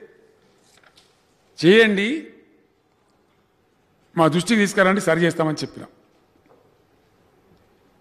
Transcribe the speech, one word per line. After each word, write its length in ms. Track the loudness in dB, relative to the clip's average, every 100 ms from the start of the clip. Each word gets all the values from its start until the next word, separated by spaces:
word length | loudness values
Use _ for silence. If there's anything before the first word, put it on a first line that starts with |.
| -20 _ _ _ _ _ _ _ _ _ _ _ _ _ _ -2 4
చేయండి, 680 | 4 4 0 -4 -6 -12 -20 _ _ _ _ _ _ _ _ _ _ _ _ _ _ _ _ _ 0
మా 100 | 0
దృష్టికి 320 | 0 -2 -2
తీసుకురండి, 420 | 0 0 0 0
సరి 180 | -2 0
చేస్తామని 380 | 0 -2 -4 -6
చెప్పినాం. 280 | -10 -14 -20 _ _ _ _ _ _ _ _ _ _ _ _ _ _ _ _ _ _ _ _ _